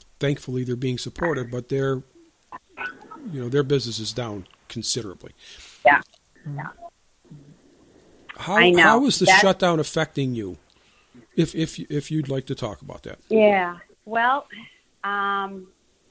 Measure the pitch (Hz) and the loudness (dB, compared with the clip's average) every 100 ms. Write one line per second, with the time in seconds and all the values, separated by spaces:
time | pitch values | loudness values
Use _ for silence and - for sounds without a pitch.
0 | _ - 143 143 - 127 127 120 131 123 | _ -6 -4 -2 -4 -6 -4 -4 -4 -4
1 | 127 - 170 135 117 123 123 135 135 131 | -6 -6 -4 -4 -6 -8 -4 -2 0 -2
2 | - _ _ _ _ - _ - - - | -6 _ _ _ _ -20 _ -12 -12 -12
3 | - - 269 143 120 139 139 143 120 107 | -18 -16 -12 -8 -2 0 2 0 -2 -6
4 | 107 - 117 104 90 _ - 120 - - | -6 -6 -8 -8 -14 _ -14 -8 -4 -4
5 | 107 85 - - - - - - 147 143 | -6 -12 -18 -20 -20 -20 -20 0 4 4
6 | - _ _ _ 151 143 143 - 339 _ | 2 _ _ _ -12 -12 -12 -16 -20 _
7 | _ _ _ 143 143 - _ _ _ _ | _ _ _ -20 -20 -20 _ _ _ _
8 | _ _ - - - 196 180 175 160 233 | _ _ -20 -12 -2 4 6 8 8 6
9 | 277 - 180 190 196 185 185 165 143 160 | 4 4 6 8 6 4 2 2 0 -2
10 | 156 - 131 120 98 82 _ _ _ _ | -2 -2 -4 -4 -6 -10 _ _ _ _
11 | _ - _ - 160 - 160 - 170 147 | _ -20 _ -2 -2 -2 -4 -6 -6 -6
12 | - 156 135 135 - 131 113 95 - - | -4 -4 -4 -4 -6 -6 -8 -10 -14 -16
13 | - - - 220 208 196 180 175 - _ | -14 -14 0 4 6 4 0 -6 -18 _
14 | - 226 240 277 - 208 233 _ _ _ | -8 -2 0 0 -4 -16 -20 _ _ _
15 | 196 202 202 196 196 196 185 _ _ _ | -4 -2 -2 -2 -4 -10 -16 _ _ _
16 | _ | _